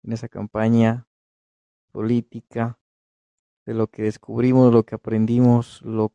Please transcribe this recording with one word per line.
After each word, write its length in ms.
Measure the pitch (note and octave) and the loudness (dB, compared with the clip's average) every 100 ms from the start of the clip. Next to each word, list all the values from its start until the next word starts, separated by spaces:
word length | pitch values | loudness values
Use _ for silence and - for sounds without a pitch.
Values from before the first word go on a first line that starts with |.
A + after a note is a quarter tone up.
en 100 | - | -8
esa 160 | A2+ A#2 | -10 -10
campaña 760 | G2+ G#2 A2 A2 A#2 A2+ A#2+ _ _ _ _ _ _ _ _ _ | -12 -8 -2 2 4 2 -2 _ _ _ _ _ _ _ _ _
política, 840 | G#2+ A2 A#2+ A#2 A#2 _ A#2+ A#2 A#2 _ _ _ _ _ _ _ _ | -8 -4 -4 -4 -20 _ -8 -8 -8 _ _ _ _ _ _ _ _
de 80 | - | -8
lo 140 | A2+ A2 | -4 -4
que 160 | - | -4
descubrimos, 680 | G#2+ - - A2+ B2+ C3 B2+ | -6 -6 -10 -2 2 4 6
lo 120 | A#2 | 4
que 100 | A2 | 2
aprendimos, 880 | A2 - A2 A2 A#2+ B2 A#2+ A#2 - | -10 -6 -2 0 2 4 2 0 -14
lo 320 | A2+ A2 G#2+ | -8 -4 -4